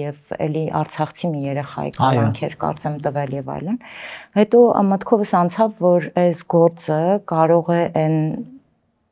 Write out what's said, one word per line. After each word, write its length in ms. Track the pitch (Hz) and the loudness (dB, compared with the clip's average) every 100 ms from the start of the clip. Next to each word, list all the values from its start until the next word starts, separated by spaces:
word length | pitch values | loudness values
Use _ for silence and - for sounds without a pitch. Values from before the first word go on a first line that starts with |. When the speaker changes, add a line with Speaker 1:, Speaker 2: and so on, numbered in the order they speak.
Speaker 1:
և 320 | 147 147 - - | -8 -10 -10 -6
էլի 280 | 147 151 156 156 | -4 -4 -4 -4
արցախցի 480 | 156 - 151 - 175 | -4 -4 -6 -6 -6
մի 120 | 151 139 | -4 -4
երեխայի 420 | 139 139 - 143 | -6 -8 -8 -8
Speaker 2:
Այո։ 80 | - | -2
Speaker 1:
կալանք 400 | 131 127 113 107 | 2 2 0 -2
էր, 160 | 151 - | -6 -6
կարծեմ, 420 | 156 151 156 151 147 | -6 -6 -6 -6 -4
տվել 280 | 139 143 139 | -4 -4 -6
և 120 | 135 143 | -8 -8
այլն, 260 | 147 240 - - - - - 202 | -6 -8 -10 -18 -18 -18 -6 0
հետո 280 | 208 233 240 - 196 | 4 6 6 4 2
մտքովս 440 | 196 - 220 208 185 | 0 0 0 2 0
անցավ, 360 | 175 175 226 214 | 0 2 -2 2
որ 300 | 180 175 151 - 175 | 2 2 2 0 0
այս 180 | 165 - | 0 0
գործը 480 | 170 165 170 - 156 165 202 | 4 4 2 -4 0 0 0
կարող 500 | 196 160 160 170 165 | 0 2 4 4 2
է 80 | 170 170 165 | 0 0 0
այն 140 | 156 160 156 - - 269 _ _ _ _ _ | 0 0 0 -4 -10 -16 _ _ _ _ _